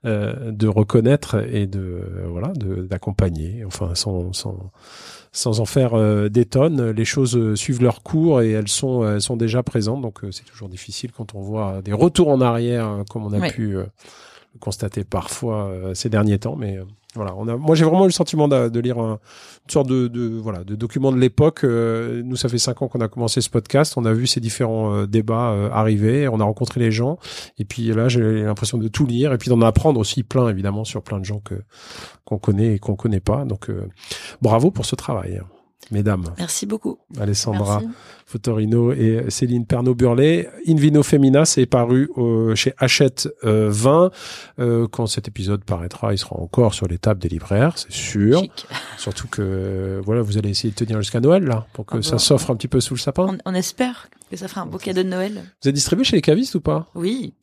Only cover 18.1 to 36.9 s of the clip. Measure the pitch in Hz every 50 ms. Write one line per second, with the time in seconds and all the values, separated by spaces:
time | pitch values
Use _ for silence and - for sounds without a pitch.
18.1 | 170 - 170 - - 156 151 147 143 127 120 117 113 117 120 123 120 117 113 110
19.1 | 110 104 - - - - - - - _ _ - - 156 139 127 131 127 123 120
20.1 | 120 120 120 113 113 113 107 110 98 87 92 95 104 107 117 113 - 139 131 135
21.1 | 131 127 127 127 - - 147 160 156 - - 131 117 117 117 113 113 113 117 120
22.1 | 120 120 120 123 127 120 - 123 120 120 - 131 123 - 139 123 - 123 113 104
23.1 | - 120 117 113 - 131 117 - - 120 107 - - 135 156 - - 131 117 113
24.1 | 113 113 127 131 - - 113 113 - - 127 113 113 110 110 104 104 104 101 101
25.1 | 104 113 107 113 113 113 123 117 107 101 101 104 - 107 110 110 107 104 104 110
26.1 | 123 143 147 135 113 107 107 104 107 - 123 - - 123 120 113 107 110 120 135
27.1 | 170 - - - - - - - _ - 107 101 - 117 113 113 110 110 117 127
28.1 | 120 123 113 107 110 107 107 107 104 - - - - 120 107 113 - - 147 123
29.1 | 120 120 139 151 131 113 - 123 123 117 117 117 - - - 160 143 117 107 -
30.1 | - 135 113 - - 135 123 117 104 95 95 101 101 107 113 - - 107 - -
31.1 | 107 98 95 95 104 104 104 - 98 95 104 - _ - - - - - - -
32.1 | - _ _ - 110 98 - - 101 98 110 113 107 98 - - 101 - - 113
33.1 | 104 92 - - 107 139 143 127 101 98 - - 101 95 98 95 - _ - -
34.1 | - - - - - - - 110 110 117 135 185 - - 107 - - - - -
35.1 | 131 98 92 92 92 95 92 92 - _ _ _ _ _ - - 107 101 101 107
36.1 | 101 92 87 82 85 80 175 165 - - - 101 110 - - 104